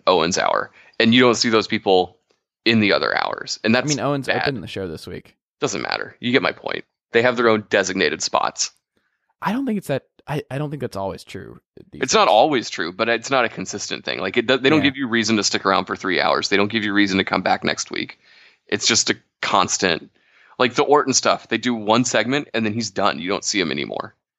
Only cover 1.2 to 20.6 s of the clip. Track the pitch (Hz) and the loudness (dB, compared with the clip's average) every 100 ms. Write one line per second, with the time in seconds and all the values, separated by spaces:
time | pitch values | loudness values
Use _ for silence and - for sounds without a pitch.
1.2 | 123 110 123 110 101 107 104 92 87 _ | 6 4 2 2 0 -2 2 2 2 _
2.2 | _ _ _ _ 113 117 104 76 67 50 | _ _ _ _ 2 4 4 2 2 0
3.2 | 50 - - - 107 120 131 139 127 143 | -2 -4 -8 -4 0 0 0 -2 -2 -2
4.2 | 123 98 - 127 82 - 92 78 - 90 | -2 -2 -2 -4 -8 -8 -8 -8 -12 -14
5.2 | - _ _ _ 139 - 57 50 - - | -16 _ _ _ -6 -4 -6 -6 -8 -8
6.2 | 123 123 87 - - - - _ _ 117 | -2 0 0 -2 -8 -10 -10 _ _ 2
7.2 | 117 120 117 110 104 107 92 92 78 73 | 2 4 4 2 2 0 2 2 0 0
8.2 | - - - - - - _ _ _ _ | -2 -2 -2 -4 -8 -8 _ _ _ _
9.2 | _ _ - 226 269 208 - 135 - _ | _ _ -4 -4 -2 -4 -4 -6 -6 _
10.2 | - 147 - 131 151 143 123 98 98 85 | -8 -8 -6 -8 -8 -6 -8 -6 -8 -8
11.2 | - 98 57 58 _ - - 73 131 220 | -12 -16 -16 -18 _ -20 -20 -8 -2 2
12.2 | 202 - 156 139 - - 85 92 113 117 | 4 6 4 2 -2 -6 -6 -2 -2 -2
13.2 | 120 139 113 - 92 101 - - - 62 | 0 0 0 -4 -8 -8 -8 -8 -6 -6
14.2 | 92 120 117 127 131 156 139 135 131 113 | -2 0 2 2 4 2 2 -2 -2 0
15.2 | 107 110 98 104 98 95 92 98 95 80 | 2 2 0 0 2 2 0 -4 -2 0
16.2 | 78 71 - 98 104 110 104 101 101 95 | 2 0 2 2 2 0 0 2 2 2
17.2 | 95 92 92 92 - - - - - - | 0 0 0 0 -2 -4 -6 -8 -10 -12
18.2 | _ - - _ _ 107 - 110 - - | _ -20 -20 _ _ -4 0 0 0 -4
19.2 | _ _ - 101 90 - 95 82 - _ | _ _ -2 0 2 0 0 0 -6 _
20.2 | _ _ _ - | _ _ _ -2